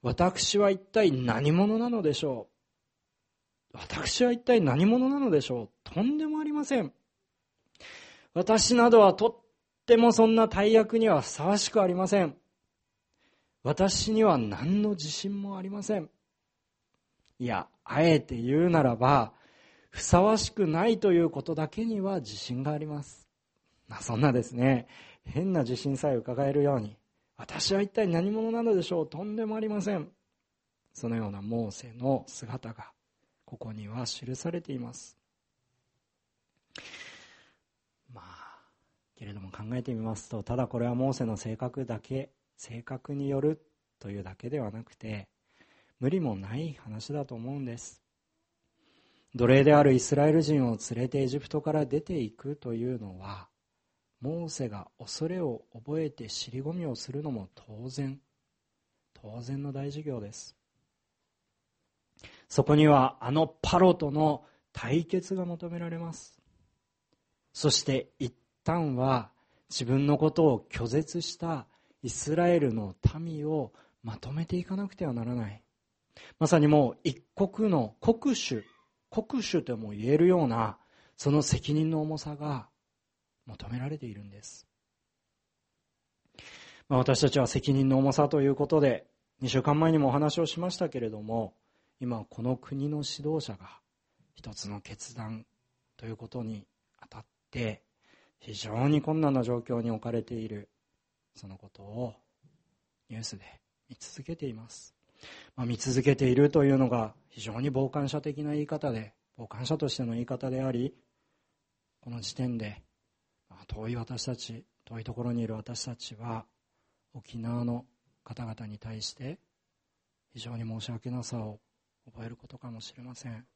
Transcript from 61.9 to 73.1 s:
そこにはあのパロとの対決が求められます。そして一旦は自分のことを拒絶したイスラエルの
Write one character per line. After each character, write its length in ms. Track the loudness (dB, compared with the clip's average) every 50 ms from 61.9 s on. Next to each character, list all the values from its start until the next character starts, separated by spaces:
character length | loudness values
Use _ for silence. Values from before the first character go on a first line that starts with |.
| _ _ _ _ _ _ -20 -20 -20 -20 _ _
そ 160 | 0 2 4
こ 100 | 6 6
に 140 | 8 10 10
は 280 | 10 8 6 4 0 _
あ 100 | -6 -2
の 160 | 0 0 0
パ 320 | 0 -2 _ -4 2 4 8
ロ 160 | 8 8 6
と 160 | 4 0 -2
の 340 | 0 2 2 2 2 0 -6 _ _ _ _ _
対 320 | _ -12 -4 -2 0 0 0
決 300 | 0 -4 -4 -2 -4 -6
が 100 | -4 -4
求 260 | -6 -6 -8 -10 -10
め 80 | -10 -8
ら 120 | -8 -8
れ 80 | -8 -10
ま 140 | -10 -12
す。 260 | -12 -14 -18 -20 _ _ _ _ _ _ _ _ _ _ _ _ _ _ _ _ _ _ _ _ _ _ _ _
そ 180 | _ 0 2 2
し 120 | 2 2
て 280 | 0 0 -2 -2 -4 _ _ _
一 160 | -8 -8 -8 _ _ _ _ _ _
旦 320 | -2 -2 0 0 -2 0
は 340 | 0 2 2 2 0 -2 -6 _ _ _ _ _ _ _ _
自 140 | -8 -8 -2
分 220 | 0 0 2 4
の 120 | 2 2 4
こ 120 | 2 0
と 140 | 4 6 4
を 200 | 4 4 2 -4 _
拒 160 | -8 -6 -4
絶 340 | 0 0 -2 -2 -2 -6 -8
し 160 | -6 -8 -8
た 300 | _ -6 -6 -6 -6 -8 _ _ _ _ _ _ _
イ 80 | -10 -8
ス 240 | -8 -6 -4 -2 2
ラ 140 | 2 4 4
エ 100 | 4 4
ル 140 | 4 2
の 220 | 0 -2 -4 -6 -8 _ 2 2